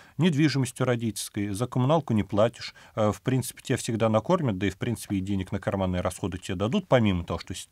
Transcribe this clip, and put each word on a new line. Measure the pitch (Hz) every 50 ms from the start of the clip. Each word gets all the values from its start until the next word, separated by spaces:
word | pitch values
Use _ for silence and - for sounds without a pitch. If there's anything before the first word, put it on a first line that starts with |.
| - - _
недвижимостью | - 156 185 147 139 160 139 127 139 127 120 - - 131
родительской, | 127 120 117 117 110 101 - - - - 107 101 104
за | 98 95 123
коммуналку | 123 - 127 123 135 160 165 - - 117
не | 104 95
платишь, | - 107 98 113 120 - - - - - - - - -
э, | 113 107 107
в | 101 -
принципе, | - 135 135 131 120 - - - -
тебя | - 123
всегда | - - - 113 107 113 113
накормят, | 107 110 - - 180 175 151 120 95 92
да | 101
и, | 95
в | -
принципе, | - 120 120 113 - - - 104
и | 95
денег | 92 98 101 95 95 - 104
на | 95
карманные | - 107 98 98 95 92 90 90
расходы | 90 92 - - - 95 92 90
тебе | - - 98
дадут, | 87 101 117 156 208 180
помимо | - 143 127 110 101 92 87 85
того, | - 87 85
что | - - 95
с-, | - - -